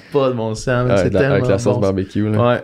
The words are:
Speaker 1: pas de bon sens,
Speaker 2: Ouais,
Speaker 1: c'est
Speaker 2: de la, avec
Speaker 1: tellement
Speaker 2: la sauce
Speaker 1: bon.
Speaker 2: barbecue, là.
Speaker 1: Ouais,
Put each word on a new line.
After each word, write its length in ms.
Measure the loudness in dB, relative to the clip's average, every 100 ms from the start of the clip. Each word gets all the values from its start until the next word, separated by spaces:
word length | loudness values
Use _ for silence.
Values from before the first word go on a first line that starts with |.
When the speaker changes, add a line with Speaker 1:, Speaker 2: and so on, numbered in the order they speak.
| -4
Speaker 1:
pas 160 | 0 0
de 40 |
bon 200 | -2 -6
sens, 340 | -6 -2 0 2
Speaker 2:
Ouais, 80 | 2
Speaker 1:
c'est 120 | 2
Speaker 2:
de 40 |
la, 160 | 2 2
avec 120 | 2
Speaker 1:
tellement 60 | 2
Speaker 2:
la 80 | 0
sauce 160 | 0
Speaker 1:
bon. 60 | 0
Speaker 2:
barbecue, 500 | 0 -2 -4 -2 0
là. 80 | 2
Speaker 1:
Ouais, 240 | 2 0